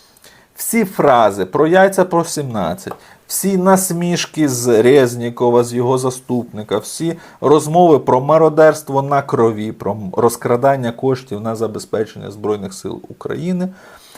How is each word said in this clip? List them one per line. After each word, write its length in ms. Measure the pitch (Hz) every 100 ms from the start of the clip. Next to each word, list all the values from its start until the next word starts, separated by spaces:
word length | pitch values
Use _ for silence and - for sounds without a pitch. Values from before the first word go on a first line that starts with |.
| _ _ - _ _
Всі 300 | - - 226
фрази 600 | 202 - 147 123 107 101
про 220 | 92 - 160
яйця 380 | 185 190 190
по 200 | 180 170
сімнадцять, 680 | 165 151 135 110 85 92 - - - _ _
всі 300 | - 190 190
насмішки 920 | 185 190 - 170 175 175 - 156 147
з 340 | 123 120 110
Резнікова, 800 | 120 143 127 120 120 117 123 120
з 100 | 120
його 240 | 120 123 127
заступника, 800 | 131 127 - 123 117 101 104 104
всі 400 | - - 165 165 - -
розмови 580 | 131 147 143 170 175 135
про 220 | 131 127
мародерство 840 | 139 160 160 151 156 151 - 135
на 200 | 139 139
крові, 500 | 139 131 113 107 110
про 240 | 110 98 110 95
розкрадання 800 | 98 117 - 120 120 139 139 117
коштів 480 | - 131 131 - 104
на 160 | 113 110
забезпечення 760 | 110 107 - 104 107 110 101
Збройних 440 | 101 101 104 98
сил 260 | - - - -
України, 600 | - - - 165 180 185 - - - -